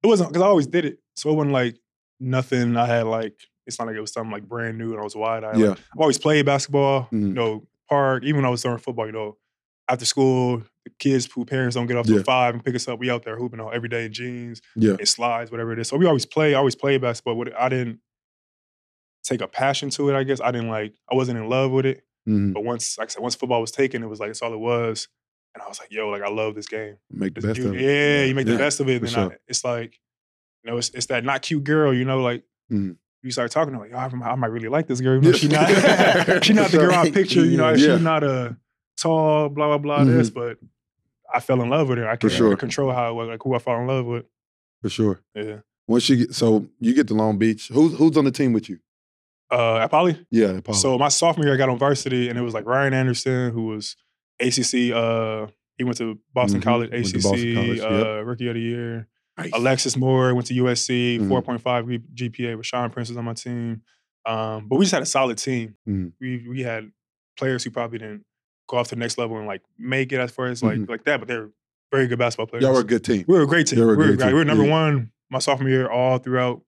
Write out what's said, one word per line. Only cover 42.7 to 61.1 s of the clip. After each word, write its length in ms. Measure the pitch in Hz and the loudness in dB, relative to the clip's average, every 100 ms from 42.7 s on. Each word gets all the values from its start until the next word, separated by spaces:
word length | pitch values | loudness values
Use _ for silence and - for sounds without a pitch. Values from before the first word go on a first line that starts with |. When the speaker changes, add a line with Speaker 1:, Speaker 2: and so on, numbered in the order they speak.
| 123 135 | -2 -2
Speaker 1:
how, 280 | 123 120 117 | 0 -2 -4
like, 200 | 113 113 | -8 -6
who 120 | 131 | -4
I 40 | 123 | -4
fall 220 | 131 117 | -2 -4
in 60 | 123 | -2
love 200 | 135 120 | -2 -2
with. 180 | 117 - _ _ _ _ _ | -6 -10 _ _ _ _ _
Speaker 2:
For 60 | 104 | -8
sure. 320 | - 107 92 _ | 0 0 0 _
Speaker 1:
Yeah. 240 | 107 107 107 _ _ - | -10 -10 -10 _ _ 0
Speaker 2:
Once 200 | 120 - | 0 4
you 80 | 127 | 2
get, 180 | 127 | 2
so 320 | - 117 110 104 _ | 2 4 4 0 _
you 140 | 113 | 0
get 140 | 131 123 | 2 2
to 60 | |
Long 240 | 107 110 101 | 2 2 2
Beach. 300 | 113 107 - | 0 0 -2
Who's, 280 | 120 160 165 | 2 2 4
who's 180 | 156 151 | 4 4
on 80 | |
the 60 | 139 | 2
team 220 | 127 135 | 2 0
with 160 | 110 - | 0 -2
you? 100 | 90 _ _ _ _ _ _ _ | -16 _ _ _ _ _ _ _
Speaker 1:
Uh, 280 | 123 117 113 | 0 2 2
at 120 | 113 | 2
Poly? 340 | 156 180 165 - | 2 2 0 0
Speaker 2:
Yeah, 180 | 113 104 92 | 2 2 0
at 80 | |
Poly. 140 | 90 101 | -4 -2
Speaker 1:
So 180 | 135 127 | 0 2
my 100 | 143 | 2
sophomore 360 | - 170 165 147 | 2 2 2 2
year, 80 | |
I 20 | 135 | 2
got 100 | 131 | 2
on 100 | 120 | 2
varsity, 500 | 139 139 139 123 123 | 0 0 -2 -2 -2
and 100 | 120 | -2
it 40 | |
was, 120 | 120 | -4
like, 100 | 110 107 | -6 -2
Ryan 280 | 131 139 | 0 2
Anderson, 580 | 131 131 120 131 127 123 | 2 0 0 -2 -2 -2
who 140 | 117 110 | -4 -6
was 300 | 107 104 - _ _ _ _ | -6 -10 -16 _ _ _ _
A 100 | 127 | -2
C 120 | 123 | 0
C, 300 | 120 127 120 | 0 0 0
uh, 540 | 117 117 117 110 110 107 _ _ _ | 0 0 0 -2 -6 -10 _ _ _
he 60 | |
went 120 | 123 120 | -4 -4
to 200 | 113 107 _ | -6 -8 _
Boston 280 | - 123 101 | -2 0 0
Speaker 2:
Mm-hmm. 80 | 127 | 2
Speaker 1:
College, 220 | 120 117 | 0 0
Speaker 2:
Went 140 | 120 104 | -4 -4
to 100 | 92 | 0
Speaker 1:
A 20 | |
C 0 | |
C, 80 | 95 | 0
Speaker 2:
Boston 260 | 98 120 | 0 0
College, 240 | 117 120 117 | -2 -2 -2
yep. 120 | 107 104 110 | -2 0 0
Speaker 1:
uh, 180 | 107 | -4
Rookie 240 | 110 117 120 | -8 -6 -6
of 60 | |
the 60 | 117 | -4
Year. 480 | 117 120 117 117 110 _ _ - | -4 -6 -6 -10 -12 _ _ -14
Speaker 2:
Nice. 120 | 143 | -6
Speaker 1:
Alexis 420 | 117 127 131 131 127 | 0 2 2 0 0
Moore 380 | 131 131 127 | 2 4 4
went 120 | 123 117 | 2 0
to 60 | |
U 140 | 123 123 | 0 0
S 140 | 120 | 0
C, 340 | - 123 123 | -2 0 0